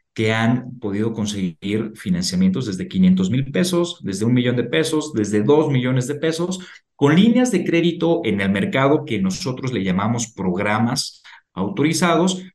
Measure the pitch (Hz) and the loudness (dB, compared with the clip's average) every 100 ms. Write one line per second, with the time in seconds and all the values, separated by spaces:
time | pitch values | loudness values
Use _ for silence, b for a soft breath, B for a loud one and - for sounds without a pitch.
0 | b - 110 113 113 127 - - 104 101 | b -2 0 2 2 0 -4 -10 -6 -2
1 | 110 113 104 104 90 80 98 107 - - | -2 -2 -4 -4 -6 -6 -4 -4 -4 -6
2 | - 87 - 92 95 131 107 92 90 95 | -4 -2 -2 0 2 0 -2 -6 -4 2
3 | 92 92 95 127 135 180 180 175 175 - | 4 4 2 -2 -2 0 0 0 -2 -6
4 | - 95 113 127 120 120 - 160 156 156 | -8 -4 0 2 2 0 0 0 0 -2
5 | 151 117 101 104 107 151 147 131 127 131 | -2 -2 0 0 4 4 4 0 0 0
6 | 123 135 160 160 180 185 B B _ - | -2 -2 -2 -2 -4 -6 B B _ 0
7 | 143 165 233 247 247 185 - 170 170 - | 4 6 6 4 2 0 0 2 2 0
8 | 165 165 110 98 98 101 95 135 139 151 | 0 0 0 0 0 0 0 2 4 2
9 | - 107 95 92 135 127 131 110 95 92 | 0 -2 -2 -2 -6 -6 -4 -2 0 0
10 | 107 120 - - 95 90 104 110 117 143 | 0 -2 -4 -6 -4 -2 0 0 0 -2
11 | - - B B B - 101 - 151 160 | -6 -12 B B B -8 -6 -2 -2 0
12 | 175 160 185 - - | 2 2 0 -2 -10